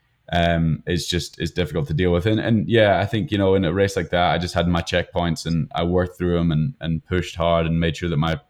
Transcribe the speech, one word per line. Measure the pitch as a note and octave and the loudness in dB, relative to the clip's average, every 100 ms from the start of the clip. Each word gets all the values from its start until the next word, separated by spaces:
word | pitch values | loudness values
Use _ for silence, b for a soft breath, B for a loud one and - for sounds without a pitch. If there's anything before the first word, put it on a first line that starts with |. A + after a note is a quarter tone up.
| _ _ - | _ _ -4
um, | E2+ E2+ E2+ E2 D2+ - | 0 2 2 0 -2 -2
it's | E2 - | -4 -2
just, | F2 - - | -4 -4 -8
it's | E2 | -6
difficult | - F2 E2 D2+ | -4 -4 -4 -4
to | |
deal | D#2 F2+ | 0 2
with. | F2 G2+ | 2 2
And, | G#2+ | 0
and | G#2 A2+ F2 | 2 0 2
yeah, | A2+ G#2 F2+ | 4 4 4
I | G2+ | 0
think, | A2 E2 | -2 -2
you | G#2 | 0
know, | G2 F#2+ | 2 2
in | |
a | F2 | 2
race | F#2 G2 - | 0 0 -2
like | D#2+ | -2
that, | F2 F2 | 0 2
I | E2 | 0
just | F2 | -2
had | F#2 E2+ | 0 0
my | E2+ | 0
checkpoints, | - F2+ F2 F2 E2+ D#2+ E2 | 0 -2 -2 -2 -2 -2 -2
and | E2 C#2+ | -2 -2
I | - | -2
worked | F2 F2+ F2+ - | 0 0 -2 -2
through | F2 E2+ | 0 2
'em | E2+ | 2
and, | D#2 D2+ - | 0 -2 -4
and | D#2+ D#2+ - | -6 -6 -2
pushed | F2+ E2+ - | -4 -4 -2
hard | E2+ E2+ E2 | 2 2 2
and | E2 | 0
made | E2+ D#2 | -2 -2
sure | F2 | -4
that | D2+ | -2
my, | E2 D#2+ | -2 -4